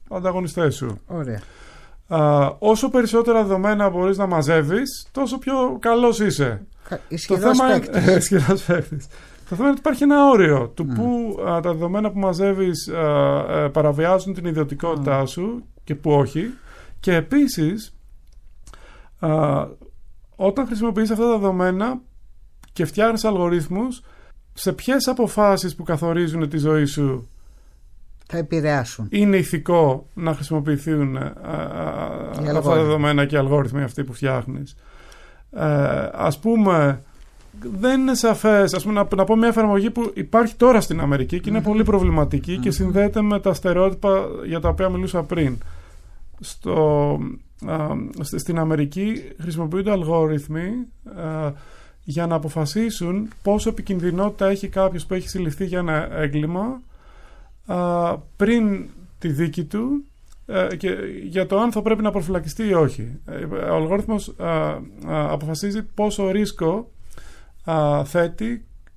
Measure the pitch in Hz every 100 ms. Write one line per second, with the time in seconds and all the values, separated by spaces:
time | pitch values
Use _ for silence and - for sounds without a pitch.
0 | - 185 185 180 175 180 156 - 123 95
1 | - 175 131 104 - - - - - -
2 | - 165 147 147 143 - 214 220 262 254
3 | 247 226 233 226 202 190 202 208 202 180
4 | 190 196 190 165 143 165 143 202 269 -
5 | - 269 262 254 262 262 254 247 233 233
6 | 240 208 208 143 131 104 - - - 175
7 | - 165 - 185 233 254 262 202 - 196
8 | 180 185 - 190 131 190 - 175 143 147
9 | - - - - - 180 277 277 311 269
10 | 285 285 277 226 165 139 117 - 143 127
11 | 240 240 226 - 98 170 175 160 175 202
12 | 214 202 190 170 196 190 185 151 - 165
13 | 151 143 139 143 - 156 147 156 147 143
14 | 165 185 190 180 175 156 147 143 170 156
15 | 139 135 135 170 196 240 - - - 147
16 | 160 143 139 156 226 254 - - - -
17 | 190 170 160 285 285 - 156 214 - -
18 | - - - - - - - - - -
19 | - - 160 156 151 139 - - - -
20 | - - - - 190 196 226 220 233 202
21 | 220 220 233 220 196 185 180 185 226 254
22 | - - - - - - - - 156 208
23 | 226 220 220 190 175 175 156 185 254 247
24 | - - - - - - 190 185 - 269
25 | 254 247 214 - 208 190 180 - 170 156
26 | 170 170 170 165 151 156 151 156 143 147
27 | 139 127 113 - - - - - - -
28 | - - - 170 151 165 147 143 120 -
29 | 107 208 208 190 156 170 - 175 147 135
30 | - - 160 151 139 160 147 143 160 151
31 | 139 131 139 - 170 156 165 - - -
32 | 80 - - - 147 156 147 160 151 151
33 | 147 147 143 147 135 143 131 139 131 -
34 | 135 117 139 127 117 135 139 - - -
35 | - - - - - 262 156 143 139 139
36 | - - 170 143 226 226 196 165 143 139
37 | - - - - - 208 233 190 247 262
38 | 262 262 226 196 220 208 196 185 202 208
39 | 202 190 190 220 233 226 214 202 226 240
40 | 233 202 - 226 226 - 247 233 - 165
41 | 143 139 131 175 208 214 185 214 220 196
42 | 180 156 143 143 175 190 240 147 185 190
43 | 202 214 208 202 196 175 185 175 190 190
44 | 202 190 196 - - 165 170 165 190 180
45 | 185 175 156 165 139 120 - - - -
46 | - - - - - - - 160 151 147
47 | 147 147 - - - - 147 160 151 143
48 | - 175 147 175 - 165 160 156 147 160
49 | 208 226 - - 165 160 156 185 202 196
50 | 160 165 156 151 147 156 180 247 240 -
51 | - 196 160 156 147 143 - - - -
52 | - 147 170 165 151 160 151 214 226 220
53 | 175 196 220 - 202 208 226 220 - 180
54 | 175 175 202 202 196 196 196 190 190 175
55 | - 185 180 190 165 143 190 180 170 156
56 | 160 156 151 147 151 180 226 262 - -
57 | - - - - - - - 180 175 175
58 | 170 160 - - 208 240 214 190 - -
59 | - - 170 143 165 175 156 208 247 285
60 | - - - - - 190 185 180 185 185
61 | 196 - 180 180 185 196 233 214 220 220
62 | 214 196 160 185 156 - 220 175 139 -
63 | 113 139 - - 147 - - 160 160 202
64 | 208 208 - - - 160 151 151 - -
65 | 160 156 151 151 151 156 202 208 208 -
66 | 208 208 196 202 202 - 160 202 240 -
67 | - - - - - - - 160 147 147
68 | 135 175 170 170 220 233 - - -